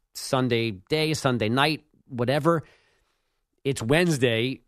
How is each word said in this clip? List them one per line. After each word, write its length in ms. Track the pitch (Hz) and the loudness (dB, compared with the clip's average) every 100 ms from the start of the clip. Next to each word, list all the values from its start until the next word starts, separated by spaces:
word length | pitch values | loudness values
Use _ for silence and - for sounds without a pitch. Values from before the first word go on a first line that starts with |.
| _ | _
Sunday 560 | - - 131 127 117 113 | -14 -2 0 2 0 -2
day, 420 | 92 - 156 156 | -6 -4 -2 -2
Sunday 380 | 156 135 120 107 | 0 0 0 0
night, 340 | 127 151 151 - _ _ | 2 0 -2 -8 _ _
whatever. 540 | 120 123 147 156 165 - _ _ _ _ _ _ _ _ _ | -4 0 0 2 0 -4 _ _ _ _ _ _ _ _ _
It's 200 | 139 131 | -6 -4
Wednesday. 800 | 113 156 175 139 123 113 131 131 | 0 2 2 2 2 2 -2 -6